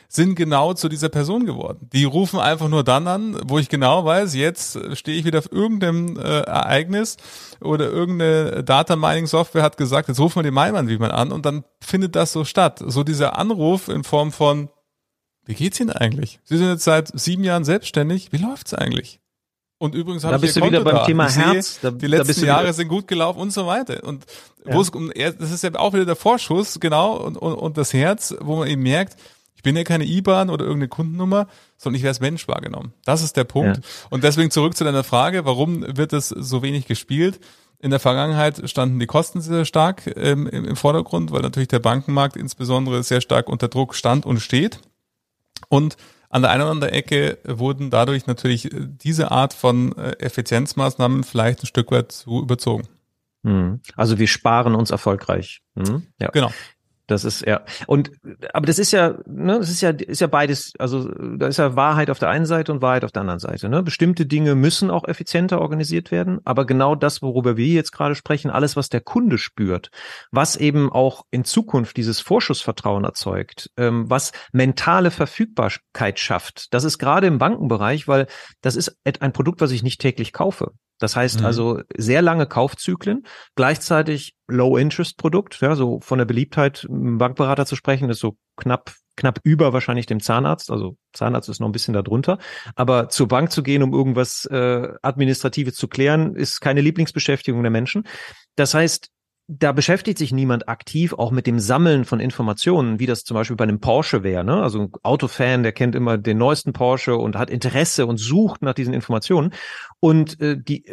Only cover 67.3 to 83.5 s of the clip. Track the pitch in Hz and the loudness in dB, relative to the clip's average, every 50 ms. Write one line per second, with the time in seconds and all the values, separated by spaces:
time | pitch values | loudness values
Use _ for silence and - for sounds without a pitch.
67.3 | 120 127 123 123 117 110 117 151 170 165 151 - - - 151 147 147 - - - | -2 0 2 2 2 2 2 2 2 2 0 -2 -4 -4 -2 -2 -2 -4 -4 -4
68.3 | 151 147 - 147 - - 143 143 - 143 135 - - 120 - - - 240 247 226 | -4 -2 -2 -2 0 0 0 0 0 -2 -4 -2 -2 -4 -4 -2 -2 0 2 2
69.3 | 151 107 - - _ - 113 92 90 87 - - - - - - - - - _ | 2 0 0 -4 _ -2 -2 -2 -2 -2 -6 -10 -18 -20 -18 -18 -18 -18 -12 _
70.3 | - 131 147 160 - - 147 147 143 147 143 135 - 120 131 135 131 - - _ | 0 0 0 0 0 0 0 2 2 2 2 2 2 2 0 0 0 -4 -10 _
71.3 | - 123 123 - - 226 220 220 - 135 120 - - - 117 110 113 - - - | -4 -4 -2 0 0 -2 0 2 2 0 0 0 -2 -4 -2 -2 -2 -4 -2 0
72.3 | 180 233 - - 139 - - - - - - 107 101 101 101 95 92 - - 98 | 0 0 2 0 -4 -4 -4 -6 -6 -4 -2 -2 0 0 -2 -2 -4 -6 -6 -4
73.3 | 92 92 98 - - - - - _ - 123 120 117 117 117 113 131 - - - | -4 -4 -6 -8 -12 -18 -18 -12 _ -2 0 0 0 0 0 0 0 0 0 -2
74.3 | - - - - - 127 131 131 131 - - - 170 185 185 175 165 - 156 139 | -8 -12 -10 -2 0 2 2 2 2 0 2 2 4 4 4 2 2 0 -2 -4
75.3 | - - 220 220 - - 117 104 - - _ _ - - 117 101 98 - - - | -2 -4 -4 -2 -2 -2 -2 -2 -2 -6 _ _ -6 -2 -2 -2 -2 -2 -4 -2
76.3 | 107 87 - - - - - - - 120 135 156 151 - - 131 147 185 196 185 | -2 -4 -4 -6 -14 -16 -8 -4 -2 0 0 0 -2 -2 0 2 2 4 4 4
77.3 | 160 127 131 165 226 - - 131 117 104 104 107 135 151 147 - 139 135 135 131 | 4 4 2 2 0 0 -2 0 0 0 0 0 -2 -2 0 2 2 2 2 0
78.3 | - - - - - _ - 131 113 113 - - - _ - 139 131 - - 139 | -4 -14 -20 -20 -12 _ -4 -2 -2 -2 -4 -6 -6 _ -4 -6 -4 -2 -2 -2
79.3 | 123 - 135 147 175 - - 139 131 120 110 127 123 - - 135 123 - 113 - | 0 0 0 0 0 0 0 0 0 0 -2 -4 -2 -2 -2 -2 -2 -2 -4 -6
80.3 | - - - 196 190 - - - - _ _ _ _ - - 104 - 123 123 127 | -4 -2 -2 -2 -2 -4 -6 -8 -8 _ _ _ _ -4 -4 -2 0 0 0 0
81.3 | 113 110 113 117 117 117 117 117 117 - - - - - 113 107 127 147 175 170 | 0 0 0 0 0 0 0 -2 -2 -4 -6 -10 -8 -4 0 2 2 4 4 4
82.3 | 165 170 147 - - 120 120 139 - - - - 180 170 - 202 208 262 247 - | 4 2 0 0 0 0 0 0 -2 -4 -6 -4 -4 -4 -2 -2 -2 -2 -4 -8
83.3 | - - - - | -18 -20 -20 -8